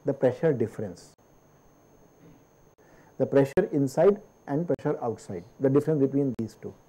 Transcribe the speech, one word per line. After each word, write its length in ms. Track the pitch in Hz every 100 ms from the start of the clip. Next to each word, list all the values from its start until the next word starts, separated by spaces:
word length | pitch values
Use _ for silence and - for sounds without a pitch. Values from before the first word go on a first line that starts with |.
| -
the 80 |
pressure 400 | 135 131 - 165
difference. 580 | 131 113 - 107 87 - _ _ _ _ _ _ _ _ _ _ _ - - _ _ _ _ _ - - _
The 80 | 131
pressure 440 | 135 135 - -
inside 500 | 151 139 143 180 208 - _ -
and 220 | 143 170
pressure 320 | 139 147 151
outside, 420 | 120 110 - 92 - _
the 100 | 135
difference 320 | 139 147 156
between 340 | 135 139 139 113
these 180 | 110 -
two. 120 | - -